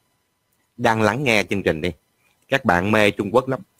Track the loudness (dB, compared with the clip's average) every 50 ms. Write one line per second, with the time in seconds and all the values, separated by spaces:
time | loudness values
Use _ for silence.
0 | _ _ _ _ _ _ _ _ _ _ _ _ _ _ _ -2 0 0 2 2
1 | 2 0 0 0 0 0 0 0 0 -2 -4 -2 -2 -2 -2 -2 -4 -6 -6 -8
2 | _ _ _ _ _ _ _ _ _ -4 -4 -2 0 2 2 2 2 2 2 2
3 | 2 2 0 -2 -2 0 0 0 0 -2 -4 -8 -10 _ _ _